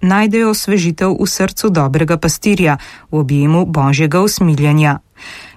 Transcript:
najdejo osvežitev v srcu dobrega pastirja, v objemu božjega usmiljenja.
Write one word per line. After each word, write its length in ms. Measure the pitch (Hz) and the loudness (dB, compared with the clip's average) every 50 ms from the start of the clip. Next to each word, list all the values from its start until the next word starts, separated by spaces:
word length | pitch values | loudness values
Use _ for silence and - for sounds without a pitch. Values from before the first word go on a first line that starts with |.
najdejo 500 | - 180 190 202 214 214 208 226 226 220 | -2 0 2 2 2 2 0 0 0 0
osvežitev 680 | 214 - - 196 202 196 170 170 160 - 185 190 185 | -2 -2 -2 -2 0 0 0 0 -2 -2 -2 -2 -2
v 100 | - 202 | -2 -2
srcu 440 | - - - 190 190 - - - 214 | -4 -2 -2 -4 -4 -4 -4 -2 0
dobrega 460 | 180 165 139 135 135 156 165 156 170 | 0 0 0 0 0 0 0 0 0
pastirja, 600 | 160 - 165 - - - 208 202 180 180 156 143 - - - - - - - | 0 -2 -2 -4 -2 0 0 0 2 2 0 0 -2 -6 -12 -20 -20 -12 -6
v 60 | 156 | -4
objemu 480 | 156 147 127 143 143 143 147 160 175 185 | -2 0 0 0 2 2 2 2 2 0
božjega 560 | 180 160 151 135 139 143 139 160 151 147 180 | 0 0 0 0 2 2 0 0 0 0 0
usmiljenja. 800 | - 139 - - 185 165 151 135 147 147 147 156 151 147 143 - - _ _ - - - - - - - - | 0 0 0 0 0 2 2 2 2 2 4 4 4 2 0 -2 -6 _ _ -20 -20 -20 -20 -20 -20 -20 -8